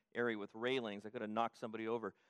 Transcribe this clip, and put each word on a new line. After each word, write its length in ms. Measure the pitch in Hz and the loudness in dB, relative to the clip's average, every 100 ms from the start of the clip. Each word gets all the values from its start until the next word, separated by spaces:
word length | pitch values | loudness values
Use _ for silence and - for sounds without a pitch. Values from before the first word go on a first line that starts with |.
| _ | _
area 240 | - 120 107 | 0 2 2
with 120 | 101 | -2
railings. 500 | 110 123 131 113 101 | -2 2 2 0 -4
I 60 | 107 | -6
could 100 | 120 | -4
have 100 | 107 | -2
knocked 280 | 110 117 - | 2 2 0
somebody 280 | 120 110 110 | -6 -2 0
over. 260 | 117 101 - | 0 -2 -6